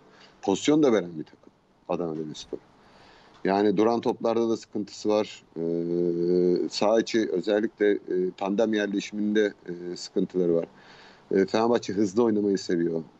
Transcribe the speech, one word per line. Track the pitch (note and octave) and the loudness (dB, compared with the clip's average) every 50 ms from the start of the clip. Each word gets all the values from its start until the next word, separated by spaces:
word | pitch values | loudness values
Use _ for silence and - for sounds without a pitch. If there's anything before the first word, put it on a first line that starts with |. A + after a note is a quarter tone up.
| - - - - - - - _ | -4 -8 -20 -20 -20 -20 -20 _
pozisyon | - - G2 F2+ - - D3 D#3+ D3+ | -2 -2 -2 0 2 2 4 4 4
da | C3+ A2+ | 4 4
veren | G#2 F2 F2 E2+ D#2 | 2 0 -2 -8 -12
bir | D2 | -12
takım | - - - _ - - _ _ _ _ _ _ - | -14 -16 -20 _ -20 -20 _ _ _ _ _ _ -6
Adana | F2+ E2 F2 E2 D#2 D#2 | -4 -4 -4 -4 -6 -6
Demirspor. | D#2+ D#2 D2 - - - - - - _ _ _ _ - - - - - - - - - - - - | -8 -10 -10 -14 -14 -12 -14 -14 -14 _ _ _ _ -20 -20 -20 -20 -20 -20 -20 -20 -20 -14 -6 -2
Yani | F#2 F#2+ G2+ G#2 G#2+ G2 F#2 | 0 2 2 4 4 4 4
duran | G#2+ A2 A#2+ A#2 | 4 2 2 2
toplarda | - B2 G#2+ - A#2 A#2 A2+ A2+ A#2 A2+ | 0 -2 -2 -2 -2 -2 0 0 0 0
da | A2+ G#2 | 0 -2
sıkıntısı | - - - A2+ G#2 - - - - G#2+ | -4 -8 -8 -8 -8 -8 -10 -6 -2 0
var. | G#2+ G#2+ G#2+ - - - - _ - | 0 0 0 -2 -6 -16 -20 _ -10
E, | D#2+ E2 E2 E2+ E2+ E2+ E2+ E2+ F2 F2 F2 E2+ E2+ E2+ F2 F2+ F2+ F2+ F2+ F2+ F2+ - D#2+ | -6 -4 -2 -2 -2 -2 -2 0 0 0 0 0 0 0 2 2 2 4 4 2 2 0 -2
sağ | - - G#2+ G#2 A2 A#2 | -4 0 0 2 2 2
içi | - - - A2+ G#2+ - | 2 0 0 0 0 0
özellikle, | - F2+ E2 G#2+ G#2 G#2 G#2+ A2 - - G#2+ G#2 | -2 -2 0 0 0 0 0 -2 -2 0 2 2
e, | G2+ - - - F2+ F#2 F#2 F#2 F2+ - | 2 0 -2 -4 -2 -2 -2 -2 -4 -4
tandem | G2+ F#2+ G2+ G2 A#2 A2 A2 | -4 -2 0 0 0 2 0
yerleşiminde, | G#2+ G#2 G2+ G2 G2+ F#2 - - G#2 G#2+ G#2 G#2 A2 G#2+ G2+ - - - - F2 F2 F2 F2 | 0 0 -2 -2 -4 -6 -6 -6 -4 -2 0 2 2 2 2 0 -6 -12 -12 -12 -10 -10 -10
e, | F2 - | -10 -10
sıkıntıları | - - - G2+ F#2+ F#2 - F2+ F2+ F2 E2+ | -12 -8 -4 -2 -2 -2 0 0 0 2 2
var. | E2+ E2 - - - - - - - - - - - - - | 0 0 -4 -8 -18 -20 -20 -20 -20 -20 -20 -20 -18 -8 -2
E, | - F#2+ F#2+ | 2 2 2
Fenerbahçe | F#2 - A2 A2 A#2+ A#2+ A#2 A2+ - G2 | 2 2 0 2 2 2 0 -2 -2 -2
hızlı | F#2 A2 G2 F#2 A2 B2 | -2 -2 0 2 2 2
oynamayı | A#2 A2 G#2 G#2 G#2 G2 F#2 | 2 2 2 2 0 0 0
seviyor. | - - F#2 E2+ E2+ E2+ E2 E2 D#2+ - - - | -2 -2 -2 0 0 0 -2 -4 -6 -10 -8 -4